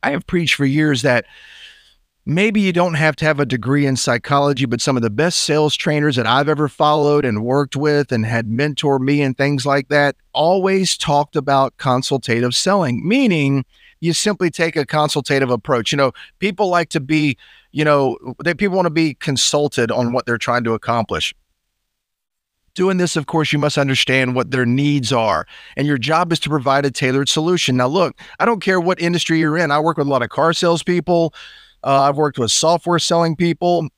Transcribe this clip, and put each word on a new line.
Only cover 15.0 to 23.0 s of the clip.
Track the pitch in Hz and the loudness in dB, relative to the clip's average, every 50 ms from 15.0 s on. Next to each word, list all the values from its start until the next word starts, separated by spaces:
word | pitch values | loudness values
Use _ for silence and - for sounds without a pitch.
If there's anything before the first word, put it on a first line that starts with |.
| 151 151 - 147 131 - 143 135 135 123 | 0 0 0 -4 -2 0 0 0 2 0
approach. | 123 117 - - 139 120 107 - | -2 -4 0 -2 -2 0 0 -2
You | - 143 | 0 0
know, | 139 131 - - - - _ _ | 0 -2 -2 -6 -20 -20 _ _
people | - 202 196 - 214 185 | -4 -4 -2 0 -2 0
like | 180 175 170 - | 2 0 -2 -2
to | - 165 | -4 -6
be, | 135 131 156 156 151 147 127 _ - - - - _ _ | -2 0 0 0 2 0 -2 _ -10 -20 -20 -20 _ _
you | _ 135 151 | _ -2 0
know, | 151 147 143 139 135 151 - - 127 123 _ - | 2 2 2 2 0 -2 -4 -10 -14 -12 _ -4
they, | 165 175 | -4 -2
people | 127 208 202 180 190 | -2 -2 -2 0 0
wanna | 180 170 | 0 0
be | 151 160 165 156 127 | 0 0 0 0 -2
consulted | _ - - 139 123 - - - 151 147 143 - - 120 110 | _ -4 -4 -2 0 0 0 0 0 0 0 0 -2 -2 0
on | 113 120 123 117 | 0 -2 -2 0
what | 120 127 117 - | -2 -2 -2 -2
they're | 120 113 | -4 -4
trying | - - 120 123 120 | -2 -2 -2 -2 0
to | 113 113 | -2 -4
accomplish. | 107 - - 117 117 110 - 98 80 - - - _ _ _ _ _ _ _ _ _ _ _ _ _ _ _ _ _ _ _ _ _ _ _ _ _ _ _ _ | -4 -2 -2 -2 -2 -2 -2 -4 -4 -4 -6 -8 _ _ _ _ _ _ _ _ _ _ _ _ _ _ _ _ _ _ _ _ _ _ _ _ _ _ _ _
Doing | - 180 190 190 | -2 0 0 2
this, | 185 | 0